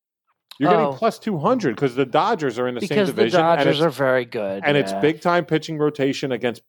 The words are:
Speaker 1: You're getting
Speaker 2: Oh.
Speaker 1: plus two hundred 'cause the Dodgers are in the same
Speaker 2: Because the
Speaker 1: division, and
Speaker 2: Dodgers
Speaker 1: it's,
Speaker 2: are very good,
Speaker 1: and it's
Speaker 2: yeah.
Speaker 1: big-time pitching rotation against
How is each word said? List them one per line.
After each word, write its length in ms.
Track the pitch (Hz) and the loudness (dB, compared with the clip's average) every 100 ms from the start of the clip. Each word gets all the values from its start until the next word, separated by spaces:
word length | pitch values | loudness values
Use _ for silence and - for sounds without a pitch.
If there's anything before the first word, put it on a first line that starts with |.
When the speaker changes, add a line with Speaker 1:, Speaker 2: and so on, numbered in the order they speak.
| _ _ _ _ _ - | _ _ _ _ _ -2
Speaker 1:
You're 120 | 147 | 2
getting 160 | 175 143 | 2 2
Speaker 2:
Oh. 80 | |
Speaker 1:
plus 260 | 131 220 - | 0 -2 -2
two 180 | 220 170 | -6 -2
hundred 380 | 175 254 160 104 | 0 0 0 0
'cause 200 | 139 123 | -2 0
the 100 | 131 | 0
Dodgers 520 | 151 190 208 143 113 | 0 0 0 -2 -2
are 100 | 123 | -4
in 80 | 120 | -4
the 60 | |
same 60 | 202 | -2
Speaker 2:
Because 180 | 208 190 | 0 0
the 40 | |
Speaker 1:
division, 280 | - 117 175 | 2 2 2
and 160 | 165 160 | 2 2
Speaker 2:
Dodgers 180 | 139 143 | 2 2
Speaker 1:
it's, 80 | 165 | 0
Speaker 2:
are 40 | |
very 340 | 135 135 127 120 | 0 0 0 -2
good, 380 | 120 101 98 143 | -6 -4 -4 0
Speaker 1:
and 120 | 143 | 2
it's 140 | 98 | 0
Speaker 2:
yeah. 80 | 98 | 0
Speaker 1:
big-time 440 | 147 165 180 175 - | 0 0 0 0 0
pitching 320 | 156 156 156 | -2 -2 -2
rotation 540 | 147 143 139 - 190 | -2 0 -2 -2 -4
against 300 | 120 123 107 | -4 -4 -6